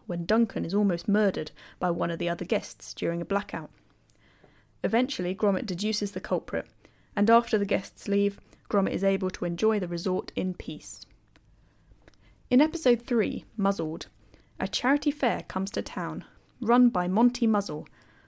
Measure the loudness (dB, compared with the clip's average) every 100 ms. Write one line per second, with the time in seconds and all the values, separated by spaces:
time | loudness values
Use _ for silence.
0 | -8 -4 2 4 4 0 -2 0 2 0
1 | 2 2 2 0 -6 -12 -20 -4 -2 0
2 | -2 -2 -2 -4 -2 -2 -4 -14 -16 -6
3 | -4 -2 -2 -2 -2 -8 -10 _ _ _
4 | _ _ _ _ -20 _ _ _ 0 0
5 | 0 -2 -4 0 0 0 -2 -4 -2 -2
6 | -4 -6 -4 -4 -4 -6 -6 _ -20 _
7 | _ 0 6 6 4 0 0 -2 -4 -10
8 | -2 0 0 -2 -16 -20 -4 0 0 0
9 | 0 0 -2 -4 -6 0 0 0 -2 -4
10 | -2 -2 -4 -4 -4 -4 -8 -12 -14 -18
11 | -20 -20 _ _ _ _ _ _ _ -20
12 | -20 -20 -20 -20 2 4 4 4 2 2
13 | 2 0 0 -2 -8 -2 0 0 -4 -6
14 | -12 _ -20 -20 _ -8 -6 -2 0 2
15 | 0 0 0 -2 -4 -6 -4 -4 -6 -6
16 | -6 -8 -12 -20 _ -6 2 6 6 4
17 | 0 4 4 4 2 2 0 -6 -10 -18
18 | -20 _